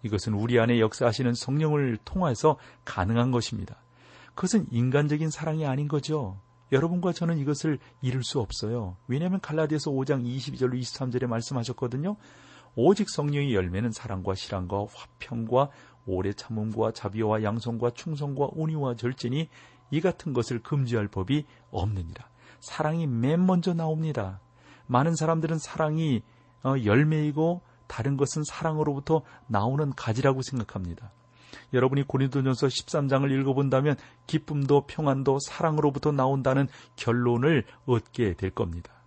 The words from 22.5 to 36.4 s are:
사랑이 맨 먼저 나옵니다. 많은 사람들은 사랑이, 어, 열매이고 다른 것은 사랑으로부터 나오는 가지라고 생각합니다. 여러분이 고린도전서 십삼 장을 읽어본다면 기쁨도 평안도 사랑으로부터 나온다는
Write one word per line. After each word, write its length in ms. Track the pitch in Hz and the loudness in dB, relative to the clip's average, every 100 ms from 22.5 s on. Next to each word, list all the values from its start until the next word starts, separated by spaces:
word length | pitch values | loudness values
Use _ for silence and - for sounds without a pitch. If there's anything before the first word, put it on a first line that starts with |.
| - | -20
사랑이 460 | - - 156 165 156 | -14 -2 0 0 0
맨 380 | 117 127 165 | 0 2 4
먼저 300 | 185 180 180 | 4 4 2
나옵니다. 680 | 165 160 156 160 139 95 95 _ _ - - - | 0 -2 -2 -2 -2 -6 -8 _ _ -20 -20 0
많은 300 | 123 151 165 | 2 2 2
사람들은 420 | 160 165 160 160 | 2 2 0 -2
사랑이, 640 | - - 156 156 160 117 - _ _ _ | -4 -2 0 2 0 0 -4 _ _ _
어, 120 | 131 135 | 0 2
열매이고 800 | 104 117 151 156 151 147 160 180 _ _ _ | 4 6 6 2 0 0 0 -2 _ _ _
다른 280 | - 143 139 | -4 -2 2
것은 280 | 139 156 | 0 0
사랑으로부터 800 | 151 - 160 156 147 139 135 160 - - - | -6 -4 -2 0 0 -2 0 0 0 -20 -2
나오는 440 | 104 110 139 147 131 | 0 2 0 -2 -2
가지라고 460 | - 113 135 131 | -2 2 2 2
생각합니다. 680 | 127 131 107 101 87 82 110 - _ _ - - - | -2 -6 -6 -6 -8 -8 -14 -20 _ _ -20 -20 -2
여러분이 320 | 127 131 139 | 2 4 2
고린도전서 640 | 139 131 135 139 131 127 139 | 0 0 0 2 0 2 0
십삼 400 | - - 156 139 | -2 -4 -2 2
장을 220 | 135 139 | 2 2
읽어본다면 680 | 135 135 135 139 131 147 139 - - - | 2 2 2 2 4 2 0 -6 -20 -4
기쁨도 600 | 156 - 147 139 143 143 | -4 -2 -2 4 4 4
평안도 520 | - 151 135 135 139 | -2 0 2 2 0
사랑으로부터 720 | - - 165 151 147 135 151 | -2 -2 0 2 2 2 0
나온다는 560 | 143 131 135 | 2 2 2